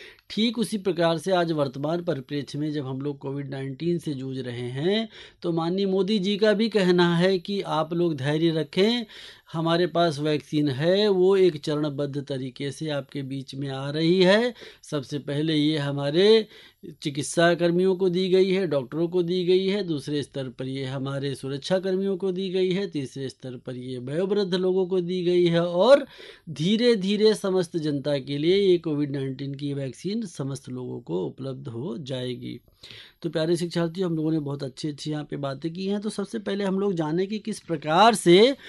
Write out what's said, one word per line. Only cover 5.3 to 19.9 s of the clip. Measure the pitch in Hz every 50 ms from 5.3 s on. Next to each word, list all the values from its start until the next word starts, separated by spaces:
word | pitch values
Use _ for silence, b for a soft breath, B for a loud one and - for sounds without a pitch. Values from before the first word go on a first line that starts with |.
| B B
तो | - 175
माननीय | 165 165 165 170 185 196 202
मोदी | 190 190 196 190 190 220 208
जी | 180 202 208
का | 180 220 214 208
भी | 196 226 220
कहना | 208 208 185 180 180 175 175 175 170
है | 170 180 190 196 175
कि | 175 - 202 196
आप | 170 160 151 156 156 156 175
लोग | 170 175 170 156
धैर्य | 131 131 147 151 160 165 165
रखें, | 160 160 151 147 - 180 196 220 240 247 220 B B B B B B B B B -
हमारे | 165 160 165 170 170 180
पास | 160 160 170 175 170 143 139
वैक्सीन | 147 156 151 135 - - 160 151 147 147
है, | 127 127 156 175 185 202 214
वो | 214 196 180 180 190 196
एक | 190 185 175 151
चरणबद्ध | 143 - 156 147 151 151 151 139 135 143 139 135 143 139
तरीके | - 139 127 135 131 120 - 143 139
से | 131 - 160 156
आपके | 147 139 135 - - 143
बीच | 139 131 135 139 135 - -
में | 135 139 139
आ | 135 135 139 143
रही | 143 156 165 160 180 190
है। | 180 180 202 220 240 247 233 B B B B B B
सबसे | - 151 147 123 - 147 143
पहले | - 147 143 143 156 160 156
ये | 151 147 151 156
हमारे | 147 143 143 139 139 139 143 147 175 196 214 220 220 214 B B B B B B B - - 151 -
चिकित्सा | - 156 135 147 135 - - 170 170 175 175
कर्मियों | 160 175 175 170 180 185 190 185
को | 180 190 185
दी | 170 185 190 185
गई | 185 190 190 196
है, | 185 190 196
डॉक्टरों | 160 147 139 123 117 147 156 170
को | 170 175 180 175
दी | 170 180 185 175
गई | 170 185 185 190
है, | 190 196 208 190
दूसरे | 165